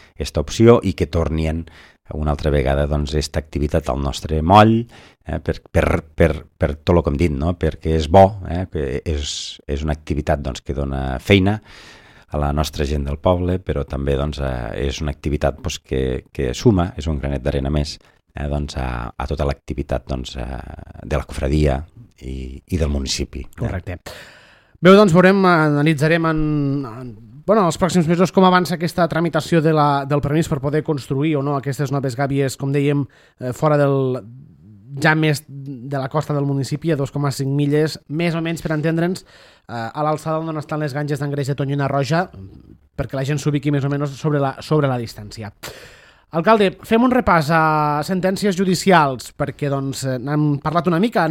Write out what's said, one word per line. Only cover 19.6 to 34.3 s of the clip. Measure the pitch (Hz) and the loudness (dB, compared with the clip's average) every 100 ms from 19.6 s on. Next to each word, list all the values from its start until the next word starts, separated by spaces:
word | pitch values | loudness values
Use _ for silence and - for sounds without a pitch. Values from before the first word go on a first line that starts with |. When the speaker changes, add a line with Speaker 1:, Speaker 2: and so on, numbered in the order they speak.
| - 73 - 65 - | -8 -8 -4 -4 -4
Speaker 1:
doncs, | 65 64 - | -8 -8 -10
eh, | 62 64 - - - - | -10 -10 -12 -16 -18 -16
de | - 71 | -4 -4
la | |
cofradia | - - 67 76 76 67 78 - - _ | -4 -6 -2 2 2 0 -4 -16 -20 _
i, | 65 65 65 67 _ | -12 -10 -10 -14 _
i | 90 | -2
del | 73 | 0
municipi, | 71 67 - - 71 | -2 -4 -6 -6 -8
eh? | 69 - | -14 -8
Speaker 2:
Correcte. | 117 95 - 90 - - - - - _ _ _ | -6 -6 -8 -12 -14 -18 -20 -20 -20 _ _ _
Bé, | 170 | 8
doncs, | 196 208 165 | 8 8 8
veurem, | 180 196 190 | 6 6 4
analitzarem | 175 156 147 151 156 156 165 165 | 4 4 4 2 2 2 2 2
en, | 156 151 151 143 139 131 | 0 0 0 0 -2 -6
en, | 110 131 107 113 127 151 | -10 -14 -16 -20 -14 0
bueno, | 214 180 | 2 2
els | 151 | 2
pròxims | 185 175 156 | 0 2 2
mesos | 170 185 - | 2 2 4
com | |
avança | 185 180 180 170 | 6 4 2 -2
aquesta | 170 - 165 | -4 0 0
tramitació | 165 170 160 - 170 | 2 0 -2 2 2
de | 156 | 4
la, | 156 147 143 139 | 4 4 2 0
del | 147 | -2
permís | - 147 160 | 0 0 0
per | 151 | -2
poder | 135 151 | -2 -2
construir | 151 151 - 135 151 147 | -2 -4 -2 -2 0 0
o | |
no | 139 143 | 0 -4
aquestes | 131 131 143 139 | -4 -4 -2 -2
noves | 131 113 | -4 -2
gàbies, | 139 139 139 - | -2 0 0 -2
com | 139 143 | -2 0
dèiem, | 143 143 139 - _ _ | 2 0 -2 -8 _ _
eh, | 127 120 | -8 -2
fora | 156 147 | 2 4
del, | 143 139 131 127 107 | 4 2 0 -2 -8